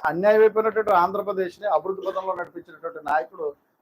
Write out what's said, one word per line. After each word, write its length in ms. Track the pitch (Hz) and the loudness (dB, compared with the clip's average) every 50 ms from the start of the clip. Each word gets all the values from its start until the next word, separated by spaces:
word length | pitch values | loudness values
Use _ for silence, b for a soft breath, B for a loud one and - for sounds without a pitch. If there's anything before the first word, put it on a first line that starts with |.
| - | -4
అన్యాయం 340 | 156 156 175 196 208 214 220 | -4 -2 2 4 4 6 8
అయిపోయినటువంటి 500 | 220 214 196 220 214 220 220 220 214 208 | 6 6 4 2 0 0 0 -2 0 2
ఆంధ్రప్రదేశ్ని 760 | 196 175 175 190 190 208 196 202 202 190 185 175 - 175 214 | 4 4 4 2 0 -2 -4 -4 -4 -4 -4 -6 -6 -6 -2
అభివృద్ధి 360 | 202 165 151 156 185 196 196 | 0 0 0 0 -2 -6 -6
పథంలో 320 | 185 190 185 190 190 185 185 | -6 -6 -4 -4 -4 -4 -6
నడిపించినటువంటి 640 | 180 170 156 170 165 156 170 160 147 165 165 165 156 151 | -6 -8 -10 -12 -18 -18 -18 -16 -12 -12 -12 -12 -8 -4
నాయకుడు 480 | 143 151 156 - - 190 175 156 147 - _ _ _ _ _ | -2 -2 -2 -2 -4 -8 -8 -8 -8 -8 _ _ _ _ _